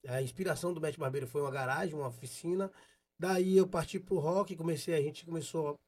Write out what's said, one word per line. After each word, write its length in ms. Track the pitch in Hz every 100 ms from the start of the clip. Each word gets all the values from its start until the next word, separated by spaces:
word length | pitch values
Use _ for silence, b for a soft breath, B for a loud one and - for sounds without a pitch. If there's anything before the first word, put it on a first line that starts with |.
| 131
A 140 | 127
inspiração 520 | 131 - 185 151 175
do 60 | 170
Mestre 200 | 156 147
Barbeiro 280 | 135 131 -
foi 140 | 147
uma 100 | 139
garagem, 440 | 139 127 143 185 151
uma 120 | 131
oficina. 640 | 120 131 - 170 185 190 B B B _ _
Daí 400 | 180 185 185 190
eu 100 | 185
parti 320 | 175 156 190
pro 200 | - 185
rock, 360 | 147 185 196 165
comecei, 400 | 165 156 - 160
a 60 |
gente 240 | 143 139 165
começou 540 | 165 139 165 147 147